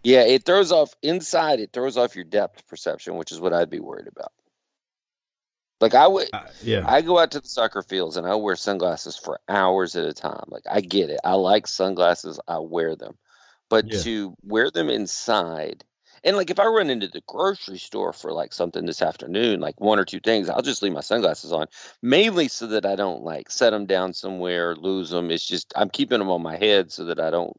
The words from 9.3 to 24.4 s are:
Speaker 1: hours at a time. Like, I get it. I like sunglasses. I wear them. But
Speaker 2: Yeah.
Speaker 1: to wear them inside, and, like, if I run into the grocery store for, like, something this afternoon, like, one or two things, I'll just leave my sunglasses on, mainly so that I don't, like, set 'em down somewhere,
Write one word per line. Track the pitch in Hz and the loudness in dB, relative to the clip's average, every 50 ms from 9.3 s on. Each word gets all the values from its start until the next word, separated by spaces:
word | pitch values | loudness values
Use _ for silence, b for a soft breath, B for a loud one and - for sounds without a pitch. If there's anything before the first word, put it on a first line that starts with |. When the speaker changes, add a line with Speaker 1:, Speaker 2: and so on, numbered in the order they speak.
| 73 - _ - | -10 -10 _ -2
Speaker 1:
hours | 98 101 95 92 95 95 92 80 - | 0 2 2 4 2 2 0 -2 -2
at | 87 80 | -4 -4
a | 78 | -4
time. | 73 - - 71 71 - - - | -6 -6 -10 -10 -10 -10 -14 -14
Like, | - - _ - | -16 -14 _ -2
I | - 107 | -2 -2
get | 95 87 90 98 87 71 | -2 0 0 0 0 0
it. | 76 - | -4 -4
I | - 92 92 | -2 0 2
like | 98 92 92 104 107 - - | 2 4 4 4 2 2 -2
sunglasses. | - - 92 95 95 87 90 87 87 - - 80 78 - - - | -4 -2 -2 -2 2 2 4 4 2 0 -4 -14 -14 -14 -10 -8
I | 85 80 | -8 -8
wear | 82 80 82 85 82 80 80 | -8 -4 -2 -2 -2 -2 -4
them. | - 57 52 - _ b b b b b b b b b _ | -8 -12 -18 -18 _ b b b b b b b b b _
But | 113 110 107 | 2 2 2
Speaker 2:
Yeah. | 110 110 98 | 2 -4 -4
Speaker 1:
to | 85 117 110 107 101 95 - _ | -2 -2 -4 -4 -4 -8 -10 _
wear | - 98 107 113 123 - | -10 -2 0 2 2 2
them | - 170 165 143 | 0 -2 -2 0
inside, | 123 110 101 87 - - - - 110 104 87 82 82 78 78 78 - _ - _ _ _ b b b b b | 0 -2 -2 -4 -8 -8 -2 0 0 0 0 -2 -6 -6 -8 -8 -10 _ -20 _ _ _ b b b b b
and, | 180 196 | 0 2
like, | 202 185 160 | 2 -2 -2
if | 180 190 | 0 2
I | 202 | 2
run | 226 226 220 190 147 | 4 4 2 2 0
into | 127 113 98 | -2 -2 -4
the | 87 82 85 _ - | -8 -8 -14 _ -12
grocery | - 117 175 196 196 - - - 95 90 | -4 -2 -2 -2 -2 -4 -10 -14 -14 -14
store | - - - 104 98 87 | -14 -10 -6 -4 -4 -4
for, | 80 - - 78 | -6 -8 -10 -6
like, | 80 82 78 - | -6 -6 -6 -6
something | - - 87 87 - 82 90 | -4 -4 -4 -4 -4 -6 -6
this | 82 78 - | -6 -4 -2
afternoon, | 90 85 - - - - 87 104 120 117 104 85 | -2 -2 -2 -6 -10 -4 -2 0 2 2 2 0
like, | 76 76 - _ | -2 -6 -6 _
one | 98 107 110 101 | 2 2 4 4
or | 92 | 2
two | - - - | -2 -6 -4
things, | - 110 113 107 92 82 | 0 2 2 2 0 0
I'll | - - | -2 -2
just | - 139 120 - | -2 -2 -4 -2
leave | 104 98 | -2 -4
my | 82 71 | -4 -4
sunglasses | - - 101 120 104 87 76 - - 76 | -2 -2 0 2 2 0 0 -2 -4 -4
on, | 85 78 78 - B B B B B B | -2 -2 -2 -6 B B B B B B
mainly | - 120 135 175 214 226 196 175 156 127 | 0 2 4 4 4 4 2 0 0 0
so | - - 113 113 | -4 -8 -6 -2
that | 107 107 - | -2 0 0
I | 101 101 | 0 0
don't, | 95 101 95 85 57 | 0 -2 -4 -4 -6
like, | 62 85 78 67 - - | -8 -8 -8 -10 -10 -8
set | - - 127 117 | 0 2 4 4
'em | 107 104 101 | 4 2 0
down | 95 98 92 92 92 87 | 0 0 0 0 -4 -6
somewhere, | - - 95 95 90 | -8 -10 -10 -8 -6